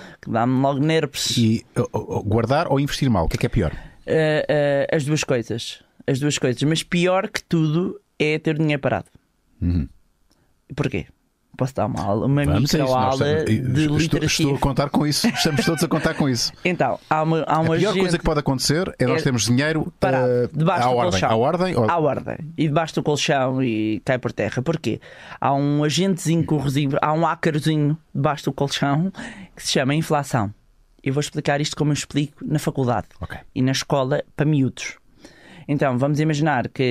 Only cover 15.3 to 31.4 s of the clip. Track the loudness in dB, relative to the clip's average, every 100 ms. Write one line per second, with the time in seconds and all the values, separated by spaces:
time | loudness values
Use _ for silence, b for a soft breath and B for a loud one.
15.3 | 0 0 0 0 0 0 0 0 0 0
16.3 | 0 -4 -4 -2 0 0 -2 -2 0 2
17.3 | 0 0 0 2 2 2 2 2 2 0
18.3 | 0 0 0 0 0 -2 -2 0 0 0
19.3 | 0 2 2 2 0 -4 -2 0 2 2
20.3 | 2 0 0 2 4 4 4 2 2 2
21.3 | 4 4 2 2 2 2 4 2 0 -4
22.3 | -8 -8 -2 0 2 0 -2 0 0 2
23.3 | 2 2 2 0 0 0 -2 0 -2 -2
24.3 | -2 -2 -2 -2 -2 -2 -6 B B B
25.3 | B 0 2 2 2 0 2 0 0 0
26.3 | 0 0 0 0 0 0 0 0 2 0
27.3 | 0 -2 0 0 2 2 0 _ -2 -2
28.3 | -2 -4 -2 -2 0 0 0 -2 -4 B
29.3 | B B -12 -4 0 0 0 0 -2 0
30.3 | -2 -2 -6 _ _ _ _ -4 -2 -2
31.3 | -4